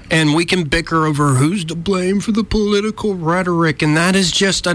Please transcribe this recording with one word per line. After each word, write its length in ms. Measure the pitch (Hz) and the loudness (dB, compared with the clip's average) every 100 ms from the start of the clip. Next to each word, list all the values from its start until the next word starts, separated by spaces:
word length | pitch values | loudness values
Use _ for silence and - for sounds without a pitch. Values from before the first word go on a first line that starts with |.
| - | -2
And 240 | 160 156 | 0 2
we 100 | 156 | 2
can 200 | 175 185 | 0 -2
bicker 420 | 147 165 165 160 156 | 0 -2 -2 0 0
over 280 | 143 147 127 | 2 2 4
who's 280 | 151 202 | 2 0
to 100 | 160 | -4
blame 460 | 165 165 185 180 202 | -6 -2 -2 0 0
for 100 | 226 | 0
the 120 | 214 | -2
political 720 | 208 214 208 202 214 214 214 185 | 0 0 2 0 -2 -4 -4 -2
rhetoric, 640 | 160 180 180 170 165 143 | -2 0 0 0 0 0
and 140 | 156 156 | 0 2
that 180 | 175 | 2
is 160 | 190 175 | 2 0
just, 360 | - 196 180 | 0 0 0
uh, 60 | 175 | -2